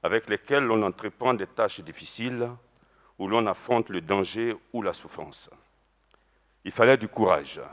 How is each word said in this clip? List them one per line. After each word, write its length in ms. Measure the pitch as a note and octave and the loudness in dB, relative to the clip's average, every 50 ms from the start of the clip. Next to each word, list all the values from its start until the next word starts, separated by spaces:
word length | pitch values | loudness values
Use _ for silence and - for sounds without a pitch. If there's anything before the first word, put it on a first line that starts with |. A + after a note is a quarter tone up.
| - | 0
avec 220 | F2 F#2 A2+ - - | 2 0 0 0 0
lesquels 380 | G#2 G2 _ - C#3 C#3+ C#3 | -4 -4 _ 0 2 2 4
l'on 180 | A#2 A2 A2 G#2+ | 4 2 2 2
entreprend 500 | F#2+ F#2 - - G#2 - _ B2 B2+ B2+ | 0 -2 -4 -10 -10 -8 _ 0 0 0
des 140 | G#2+ F#2+ - | 0 -2 -8
tâches 320 | - - A2+ G2+ - - | -2 -2 -2 -2 -2 -6
difficiles, 680 | F2+ D2+ - - G#2 - - - A2+ B2 B2 A#2+ A#2 A#2+ B2 A#2+ _ _ _ _ _ _ _ _ _ _ _ _ | -14 -16 -16 -12 -10 -8 -6 -6 -6 -6 -4 -4 -6 -6 -6 -14 _ _ _ _ _ _ _ _ _ _ _ _
où 80 | F#2+ | -4
l'on 220 | F#2+ G#2+ A#2 A2+ G#2 | 0 2 2 2 2
affronte 400 | F#2 - - - B2 A#2 A2+ - | -2 -4 -2 0 0 0 0 -2
le 140 | G2 F#2 | -6 -8
danger 520 | E2 D#2+ G2 G2 F#2+ - - A2 A#2 A#2+ A2 - _ _ - | -2 0 0 0 0 -2 -4 -4 -4 -4 -4 -6 _ _ -8
ou 80 | A#2+ | -4
la 100 | G#2 F#2+ | -4 -4
souffrance. 580 | E2+ - - E2 - - D2+ D2+ D2+ - - - - - _ _ _ _ _ _ _ _ _ _ _ _ _ _ _ _ _ _ _ _ _ | -4 -6 -10 -14 -12 -12 -12 -12 -12 -16 -16 -16 -18 -20 _ _ _ _ _ _ _ _ _ _ _ _ _ _ _ _ _ _ _ _ _
Il 80 | G2 - | -12 2
fallait 240 | - A#2 A#2+ C3+ B2+ | 6 8 8 8 6
du 100 | A2 G#2 | 4 -4
courage 540 | - A2+ A2 F#2 F2+ D2+ C#2+ - - C#2 C2 - | 0 2 4 4 4 4 2 -4 -12 -14 -14 -16